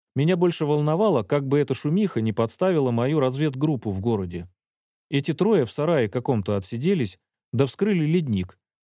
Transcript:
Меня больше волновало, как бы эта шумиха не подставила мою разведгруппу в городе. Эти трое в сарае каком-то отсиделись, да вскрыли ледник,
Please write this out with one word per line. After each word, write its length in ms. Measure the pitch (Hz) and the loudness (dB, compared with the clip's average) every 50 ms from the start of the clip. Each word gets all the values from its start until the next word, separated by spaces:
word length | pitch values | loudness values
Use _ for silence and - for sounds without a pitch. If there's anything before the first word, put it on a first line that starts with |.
| _ _ - | _ _ -4
Меня 200 | 131 151 170 185 | 0 0 2 2
больше 300 | 170 180 175 165 - 156 | 2 2 0 0 0 -2
волновало, 560 | 143 151 147 147 151 156 180 220 214 160 117 | 0 0 0 0 0 0 2 2 2 2 0
как 240 | 98 - 143 139 139 | 0 0 -2 -2 0
бы 140 | 131 139 147 | 2 2 2
эта 120 | 139 - | 2 0
шумиха 480 | 127 - - 143 160 208 214 180 - 113 | -2 -4 -2 0 0 0 0 0 0 -2
не 120 | 110 110 | -2 -2
подставила 580 | 107 - 113 113 - - 185 190 175 151 135 123 | 0 0 -2 -2 0 -2 0 2 2 2 2 2
мою 300 | 117 117 120 139 160 151 | 0 0 0 2 2 2
разведгруппу 720 | 131 127 127 139 156 151 131 131 151 156 143 113 - 110 | 0 0 0 0 -2 -2 -2 -2 -2 -2 -2 -2 -2 -4
в 80 | 95 95 | -4 -2
городе. 480 | 101 120 113 101 92 87 87 85 85 - _ _ _ _ _ _ _ _ _ _ _ - | 0 0 0 -2 -2 -6 -8 -10 -12 -12 _ _ _ _ _ _ _ _ _ _ _ -4
Эти 240 | - 139 139 - | -4 -4 -2 -2
трое 320 | 151 - 180 220 220 165 123 | -2 0 2 2 4 2 2
в 60 | - | 0
сарае 380 | - - 147 170 170 139 113 101 | -2 -4 0 0 2 2 0 0
каком-то 480 | - 127 123 - 123 107 92 - 101 | -2 -4 -2 0 -2 0 0 -2 -2
отсиделись, 640 | 101 - - 117 117 139 185 202 160 117 92 - _ _ _ _ _ _ - | -2 -4 -6 -8 -4 0 0 0 0 0 -4 -6 _ _ _ _ _ _ -6
да 140 | - 117 139 | 0 0 0
вскрыли 380 | 131 - - 202 220 196 170 151 | 0 0 -2 0 0 2 2 2
ледник, 540 | 151 165 185 156 127 107 92 90 - - _ _ _ _ _ | 2 2 0 0 0 -2 -2 -2 -6 -10 _ _ _ _ _